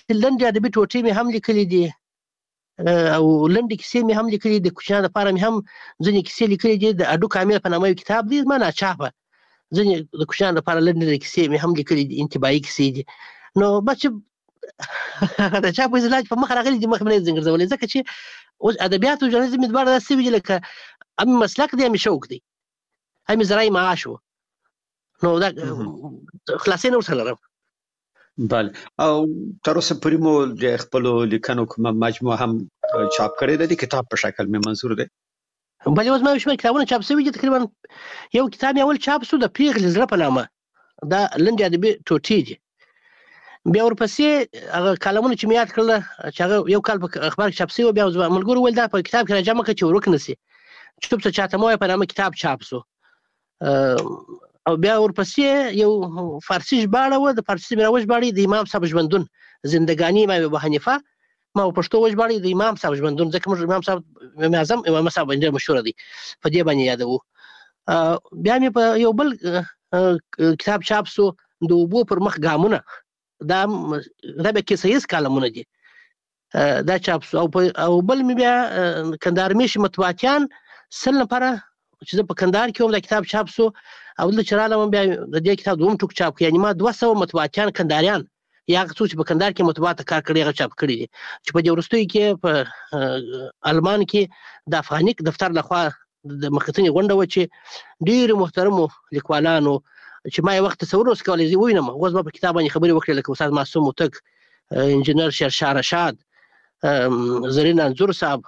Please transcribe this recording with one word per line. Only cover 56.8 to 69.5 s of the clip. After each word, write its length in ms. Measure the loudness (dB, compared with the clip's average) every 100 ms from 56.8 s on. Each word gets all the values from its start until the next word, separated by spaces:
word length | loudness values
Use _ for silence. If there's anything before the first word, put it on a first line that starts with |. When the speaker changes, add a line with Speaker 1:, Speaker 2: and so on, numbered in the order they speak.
Speaker 1:
ژباړه 340 | 2 2 2 2
وه، 120 | 2 0
د 60 | -2
فارسي 280 | -6 -4 0
مې 80 | 2
راوژباړئ، 420 | 2 2 0 0 2
د 20 | 2
امام 220 | 2 0
صاحب 140 | -2 0
ژوندون، 340 | 0 2 0 -2 _ -20 _ -2
زندګاني 500 | 0 2 2 2 4
امام 220 | 4 2 0
ابو 140 | -2
حنیفه، 320 | 0 -2 0 -2 -4 _ _ _ _ -2
ما 100 | 0
په 80 | 0
پښتو 240 | 0 2
وژباړئ، 340 | 2 2 0 0 0
د 20 | 0
امام 240 | 0 0
صاحب 120 | -2 -2
ژوندون، 300 | -2 0 -2 -2
ځکه 100 | -2
موږ 100 | -2 0
امام 140 | -2
صاحب، 180 | -2 -4 -6 -20 -18 -4
امام 180 | 0 2
اعظم، 180 | 0 0 0
امام 220 | 0 0
صاحب 180 | 0 -2
باندې 140 | 0
ډېر 100 | 0 0
مشهوره 240 | 0 -2 -2
دی، 60 | -8 -12 -20 -18 -6
په 60 | -2
دې 120 | 0 2
باندې 160 | 2 2
یادوو. 300 | 0 -2 -4 _ _ -20 -20 _ _ -2
اه، 240 | 0 0 -2 -6 -4 0
بیا 80 | 2
مې 100 | 2 2
په 200 | 2 4
یو 80 | 2 2
بل، 160 | 0 -2 -4